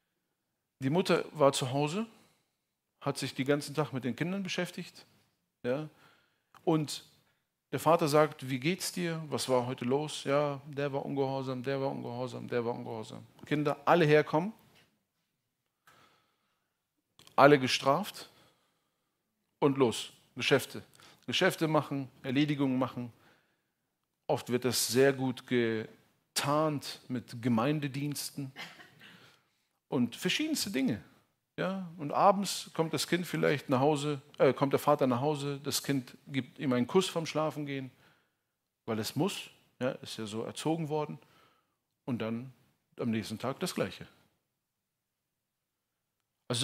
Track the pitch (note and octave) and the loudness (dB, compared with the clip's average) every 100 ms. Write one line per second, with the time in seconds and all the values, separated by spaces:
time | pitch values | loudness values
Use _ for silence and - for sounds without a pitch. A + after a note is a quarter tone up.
0 | _ _ _ _ _ _ _ _ C3 E3+ | _ _ _ _ _ _ _ _ 0 2
1 | F#3 E3+ - - C#3 C#3 C3 C#3 D3 F#3 | 4 2 0 4 4 4 0 0 0 -2
2 | A3+ - _ _ _ _ _ _ _ _ | -6 -12 _ _ _ _ _ _ _ _
3 | C#3+ C3 C3+ - C3 D3 C#3+ C#3+ D3 C3 | -6 -4 -6 -4 0 0 0 -4 -4 -4
4 | B2 A2+ D#3+ G3 F#3 - F3 - F3 - | -6 -4 -4 -4 -6 -4 -6 -8 -14 -18
5 | - _ _ _ _ _ B2 C3+ D#3 - | -20 _ _ _ _ _ -4 -4 -6 -14
6 | - _ _ _ _ - - D#3+ C#3+ - | -20 _ _ _ _ -6 2 2 0 -6
7 | - _ _ _ _ _ _ C3+ D3+ E3+ | -14 _ _ _ _ _ _ 0 4 4
8 | D#3+ D3+ D3+ - C3 C3 C#3+ F#3+ - - | 6 4 4 0 -6 -4 -2 -2 -4 -4
9 | E3+ D#3+ D#3 B2+ - B2+ A#2+ C3 A#2+ C#3 | -4 -6 -6 -4 0 0 0 -4 0 0
10 | D3+ - - C#3+ D3 C#3 D#3 C#3 C#3+ C3+ | -2 -6 0 0 0 -4 -8 -6 -4 -4
11 | - C#3 C3+ C3+ C3 B2+ B2+ C#3 C3+ C#3 | -4 -2 0 -2 -4 -6 -4 -4 -4 -4
12 | B2 A#2+ B2+ A#2+ A#2 B2 A#2 B2 A#2+ A2+ | -8 -6 -8 -8 -4 -2 -2 -4 -6 -10
13 | G#2+ A#2 A2+ - - D3 D3 C3+ - E3+ | -10 -14 -18 -20 -2 0 0 0 4 6
14 | D3+ D3+ D3 D#3 F#3+ - _ _ _ _ | 8 6 6 0 -2 -8 _ _ _ _
15 | _ _ _ _ _ _ _ _ _ - | _ _ _ _ _ _ _ _ _ -20
16 | _ _ _ _ _ _ _ _ _ _ | _ _ _ _ _ _ _ _ _ _
17 | _ _ - - C#3 D3 B2+ - C3+ D3+ | _ _ -4 6 8 8 4 0 2 0
18 | G3+ - - _ _ _ _ _ _ _ | -2 -10 -18 _ _ _ _ _ _ _
19 | _ _ _ _ _ _ D3+ C3+ B2 G#2+ | _ _ _ _ _ _ 2 4 2 2
20 | - - _ - A#2 C#3 - A2 - - | -8 -14 _ -6 2 4 2 -10 -16 -20
21 | - - - A#2+ F3+ - D#3+ D#3 C3 C#3 | -20 -16 -4 2 2 2 2 2 0 -6
22 | C3 - C3+ C3 D3+ C#3+ C#3 B2+ B2+ - | -8 -10 -2 2 2 2 0 2 -2 -4
23 | A#2+ - _ _ _ _ _ _ _ _ | -12 -14 _ _ _ _ _ _ _ _
24 | _ _ - C3+ - A#2+ B2 A2 - A#2+ | _ _ -4 -4 0 0 0 0 2 6
25 | C3+ C3 C3 A#2+ - B2 A#2 A2 A2+ - | 6 4 -2 -4 -2 0 0 -2 -6 -14
26 | _ _ _ - C#3+ D3 D#3 C#3+ - - | _ _ _ -4 0 0 0 -2 -6 -14
27 | - B2+ - A#2+ B2 A2+ B2+ D3+ C#3+ C#3 | -8 -8 -8 -4 2 2 2 0 -2 -4
28 | D3 C#3 - - C#3 - - - - - | -6 -6 -8 -8 -10 -12 -16 -18 -20 -20
29 | - - - _ _ _ _ _ _ C#3 | -20 -20 -20 _ _ _ _ _ _ 0
30 | A#2+ - F#3 - D#4 D4+ - A3+ C4 G#2+ | 0 -2 -4 -2 -2 -2 -2 -2 0 -2
31 | - _ _ _ _ - F3 F#3+ F3+ F3 | -6 _ _ _ _ -6 -4 -4 -8 -10
32 | D3 B2 F3+ G3 F#3+ - - - D#3+ D3+ | -4 4 6 6 0 -6 -6 -2 -2 0
33 | - F3 E3+ D#3+ E3 D3 - B2+ C#3+ D3 | 0 0 0 2 2 2 2 4 4 2
34 | D3 C#3 - - D3+ B2 C#3 C3+ - D3 | 0 -6 -8 4 4 4 2 2 4 4
35 | C3+ A#2+ D3 D3 C#3+ C#3 C#3+ - - C#3 | 4 2 0 -2 -4 -6 -4 -4 -2 -2
36 | B2 - - C3 C3 - D3+ B2 A#2+ F#3+ | -4 -16 -6 -6 -6 -6 0 2 4 2
37 | F#3 E3+ D#3 D3+ D#3 C#3+ D3 C#3 C3 - | 2 -2 -4 -2 -2 -4 -8 -8 -10 -16
38 | _ _ _ _ _ _ _ _ - A2 | _ _ _ _ _ _ _ _ -6 -4
39 | G#2+ C3 F#3 - - - _ _ B2+ - | -4 -2 -2 -4 -12 -20 _ _ -6 -4
40 | - - A2 A2 - - D3 E3 D3+ D3+ | -10 -10 -8 -8 -8 -6 -2 -2 -2 -4
41 | D3+ D#3 - _ _ _ _ _ _ _ | -6 -10 -18 _ _ _ _ _ _ _
42 | - A#2 A2 A#2 C3 - _ _ _ - | -8 -4 -4 -6 -10 -16 _ _ _ -6
43 | B2 A2 G2+ A2 B2 C3+ - - G#2 - | -2 -2 -4 -6 -6 -4 -4 -2 -4 -6
44 | - _ _ _ _ _ _ _ _ _ | -18 _ _ _ _ _ _ _ _ _
45 | _ _ _ _ _ _ _ _ _ _ | _ _ _ _ _ _ _ _ _ _
46 | _ _ _ _ _ A#2+ | _ _ _ _ _ 0